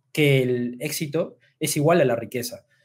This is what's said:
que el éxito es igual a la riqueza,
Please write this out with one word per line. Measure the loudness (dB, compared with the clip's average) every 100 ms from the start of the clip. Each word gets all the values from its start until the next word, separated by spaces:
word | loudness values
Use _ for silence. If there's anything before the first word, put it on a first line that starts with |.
| _
que | 2 4 4
el | 2 -2 -4 -6
éxito | -8 -6 -4 -4 -6 -10 _ _
es | -4 0
igual | 4 4
a |
la | 4 0
riqueza, | -4 -8 -10 -12 _ _